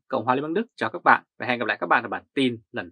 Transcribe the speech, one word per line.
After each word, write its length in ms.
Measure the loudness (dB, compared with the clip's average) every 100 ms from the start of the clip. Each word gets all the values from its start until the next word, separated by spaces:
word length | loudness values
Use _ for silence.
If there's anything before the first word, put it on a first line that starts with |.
| -6
Cộng 160 | -4
hòa 100 | 0
Liên 80 | 0
bang 120 | 0
Đức 120 | -4 -4 -6
chào 140 | -6
các 120 | 0
bạn 220 | 4 4 2 -8
và 80 | -4
hẹn 120 | -2
gặp 60 |
lại 120 | -2 -2
các 60 | 0
bạn 160 | 0
ở 60 | 0
bản 160 | -8 -6
tin 260 | 0 0 -2 _
lần 200 | -12 -10